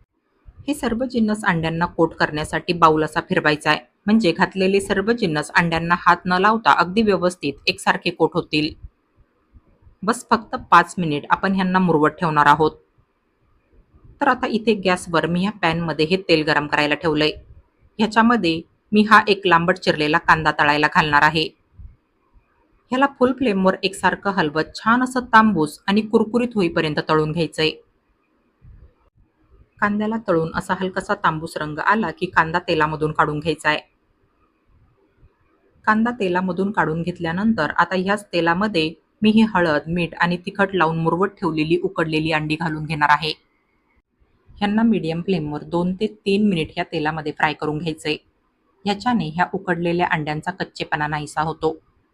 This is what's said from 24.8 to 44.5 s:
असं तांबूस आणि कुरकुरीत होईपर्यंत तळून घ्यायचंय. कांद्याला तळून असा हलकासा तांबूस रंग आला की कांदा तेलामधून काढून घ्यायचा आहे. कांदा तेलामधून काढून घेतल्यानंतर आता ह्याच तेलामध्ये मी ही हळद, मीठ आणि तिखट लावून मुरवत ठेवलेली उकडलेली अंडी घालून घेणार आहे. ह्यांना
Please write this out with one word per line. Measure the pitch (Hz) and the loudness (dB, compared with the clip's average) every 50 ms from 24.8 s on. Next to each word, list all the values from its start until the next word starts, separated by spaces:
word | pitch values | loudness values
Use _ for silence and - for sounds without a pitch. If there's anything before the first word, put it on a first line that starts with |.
| - 220 233 254 262 | 0 0 2 2 0
असं | 247 - 254 247 240 - | -2 -4 -4 0 4 6
तांबूस | 220 220 220 202 160 156 147 - - _ - | 6 6 6 4 2 0 -2 -4 -6 _ 0
आणि | 196 208 | 0 0
कुरकुरीत | 214 - - 226 220 220 - 240 247 247 240 | 0 2 2 0 0 0 -2 -2 -2 -2 0
होईपर्यंत | 214 185 170 - 170 160 156 147 160 156 - | 0 0 0 0 0 -2 -2 -2 -2 -2 0
तळून | 160 156 151 156 | 2 2 2 0
घ्यायचंय. | 151 170 165 147 - - 156 156 151 - - _ _ _ _ _ _ _ _ _ _ _ _ _ _ _ _ - - - - - _ _ _ _ _ _ _ _ _ _ _ _ _ - _ _ _ - | 0 -2 -2 -2 -2 -2 -2 -2 -2 -4 -14 _ _ _ _ _ _ _ _ _ _ _ _ _ _ _ _ -20 -20 -20 -20 -20 _ _ _ _ _ _ _ _ _ _ _ _ _ -20 _ _ _ -2
कांद्याला | 214 208 208 208 214 214 226 226 226 - | -2 -2 0 -2 -2 -4 -4 -4 -2 0
तळून | 180 165 160 165 - | 0 0 0 -2 -6
असा | 185 - - 185 185 | -8 -6 -6 -6 -4
हलकासा | 190 185 185 196 185 - 202 | -4 -6 -6 -6 -4 -4 -4
तांबूस | 202 - 175 160 156 160 160 - - | -2 -2 -2 -2 -4 -6 -8 -8 -8
रंग | 156 151 151 151 | -8 -8 -8 -4
आला | - - 202 226 214 165 | -2 0 0 0 0 -4
की | 156 - 185 | -6 -6 -6
कांदा | 175 - 180 165 160 160 175 | -4 0 0 0 0 0 -4
तेलामधून | 175 - 170 156 151 151 156 151 151 156 | -2 -2 0 0 0 -2 -2 -2 -4 -2
काढून | 156 - 160 151 151 151 | 0 0 0 0 -2 -4
घ्यायचा | 147 170 156 151 - 156 | -4 -4 -4 -2 0 -2
आहे. | 151 - - _ _ _ _ _ _ _ _ _ _ _ _ _ _ _ _ _ _ _ _ _ _ _ _ _ _ _ _ - _ _ _ _ _ _ _ _ _ _ - | -2 -2 -4 _ _ _ _ _ _ _ _ _ _ _ _ _ _ _ _ _ _ _ _ _ _ _ _ _ _ _ _ -20 _ _ _ _ _ _ _ _ _ _ -2
कांदा | 226 214 220 226 240 240 - | 0 0 2 0 -2 -2 -2
तेलामधून | 208 185 175 185 190 185 175 180 190 196 | -4 -2 -2 -2 -2 -2 -2 -2 -4 -2
काढून | 202 - 160 156 156 165 | -2 -2 -2 -2 -2 -4
घेतल्यानंतर | 165 175 175 - 175 165 165 180 208 226 226 220 151 147 - - | -4 -6 -6 -6 -6 -6 -4 -2 0 0 0 0 -2 -2 0 0
आता | 175 - 190 | 0 0 0
ह्याच | 185 180 190 202 214 208 _ - | -2 -2 -2 -2 -4 -4 _ -2
तेलामध्ये | 170 165 165 170 180 208 220 208 170 156 156 - - _ _ _ - | 0 0 0 0 0 0 -2 0 0 -2 -2 -4 -10 _ _ _ 0
मी | 214 214 | 2 4
ही | 214 220 | 4 6
हळद, | 220 214 - 185 175 165 147 147 - 160 | 4 4 4 2 2 2 2 0 -2 -2
मीठ | 170 180 170 151 - - | -4 -4 -4 -4 -2 -2
आणि | 175 175 175 175 | 0 0 0 -2
तिखट | - 196 - - 196 190 190 | -6 -6 -4 -2 -2 0 2
लावून | 185 160 160 165 165 | 2 2 2 2 0
मुरवत | 160 165 165 170 190 196 | 0 0 0 0 0 -2
ठेवलेली | - - - 165 156 156 156 156 170 175 170 | -4 -4 -4 -4 -2 -2 0 0 0 0 -2
उकडलेली | 180 - - 160 160 156 156 156 160 | -2 -2 -2 -2 0 0 -2 0 0
अंडी | 160 156 151 156 156 | -2 -2 -2 -2 -4
घालून | 156 170 165 156 156 156 | -4 -4 -4 -6 -6 -6
घेणार | 147 160 147 151 147 | -6 -4 0 2 2
आहे. | 151 147 156 156 156 - _ _ _ _ _ _ _ _ _ _ _ _ _ _ _ _ _ _ _ _ _ | 2 2 0 -4 -8 -8 _ _ _ _ _ _ _ _ _ _ _ _ _ _ _ _ _ _ _ _ _
ह्यांना | - | -20